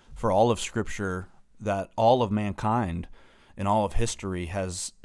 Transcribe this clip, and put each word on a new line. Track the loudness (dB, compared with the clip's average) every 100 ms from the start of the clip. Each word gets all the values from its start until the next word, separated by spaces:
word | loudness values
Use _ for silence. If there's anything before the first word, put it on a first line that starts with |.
| -20
for | -4 2
all | 4 4
of | 2
Scripture, | -2 -4 -4 -4 -4 -4 -8 -16 _ -8
that | -4 -2 -4 2
all | 4 4
of | 4
mankind | 0 -2 -2 0 0 0 -4 -8 -14 -20 _ _ -6
in | 0
all | 2 2
of |
history | 2 0 -2 -6 -4 -4
has, | -4 -4 -6 -10 -12